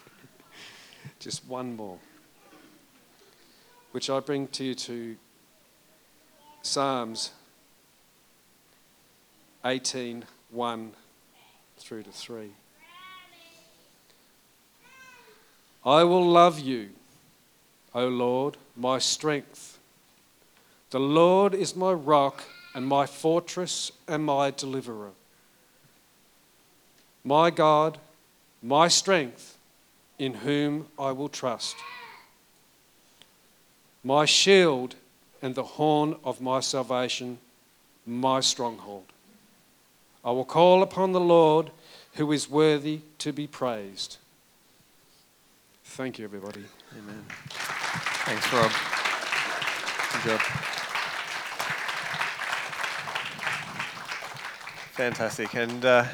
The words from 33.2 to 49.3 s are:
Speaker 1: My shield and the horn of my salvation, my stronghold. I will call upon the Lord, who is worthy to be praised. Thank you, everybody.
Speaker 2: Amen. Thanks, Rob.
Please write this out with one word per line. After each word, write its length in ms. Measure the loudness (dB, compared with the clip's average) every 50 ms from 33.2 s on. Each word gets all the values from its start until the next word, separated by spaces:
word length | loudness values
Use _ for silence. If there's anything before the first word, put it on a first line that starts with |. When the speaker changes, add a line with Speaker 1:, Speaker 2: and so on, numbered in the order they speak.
| -20 _ _ _ _ _ _ _ _ _ _ _ _ _ _ _
Speaker 1:
My 220 | -2 2 4 4 4
shield 720 | 6 4 4 6 8 8 8 8 6 4 0 -2 -8 -10 -16 _ _ _ _ _ _ _ -8
and 140 | -8 -6 -6
the 80 | -6
horn 540 | -8 -8 -2 0 2 4 4 4 2 0 -2 -4 -6
of 160 | -8 -6 -4
my 180 | -2 -2 -2 0
salvation, 800 | 0 -2 -2 -2 -2 -2 -2 -2 0 -2 -4 -6 -8 -10 -12 -14 _ _ _ _ _ _ _ _ _ _ _ _ -12
my 360 | -8 -6 -2 0 2 2 2
stronghold. 680 | 2 0 -2 -2 -4 -6 -6 -10 -14 -14 -16 -16 -16 _ -20 _ _ _ _ _ _ _ _ _ _ _ _ _ _ _ _ _ _ _ _ _ -4
I 80 | -2
will 120 | -2 -2 -2
call 380 | 0 4 6 8 8 8 8
upon 300 | 6 2 0 -2 0 0
the 80 | 2 2
Lord, 500 | 4 6 8 8 8 6 6 2 0 -2 -10 -20 -20 -20 -20 -20 -20 _ -6
who 180 | -4 -2 0
is 180 | 0 -2 -2 0
worthy 520 | 2 4 4 4 4 2 0 -4 -6 -6 -10 -16 _ -8
to 140 | -8 -6
be 140 | -6 -6 -8
praised. 680 | -8 -6 -6 -4 -4 -4 -6 -8 -12 -10 -12 -12 -12 -12 -18 _ _ _ _ _ _ _ _ _ _ _ _ _ _ _ _ _ _ _ _ _ _ _ _ _ _ _ _ _ _ _ _ _ -20
Thank 300 | -12 -10 -10 -10 -10 -10
you, 60 | -14
everybody. 400 | -14 -14 -12 -14 -12 -14 -14 -16 -18 -20 -20 -20 -20 -20 -20
Speaker 2:
Amen. 260 | -18 -16 -16 -16 -16 -16 -18 -18 -16 -14
Thanks, 1040 | -10 -8 -8 -8 -6 -6 -6 -6 -6 -4 -6 -4 -4 -4 -2 -2 -2 -2 -2 0
Rob. 180 | 2 4 2 4 2 0 -2 -2 -4 -2 -2 -2 -2 -2 -4 -2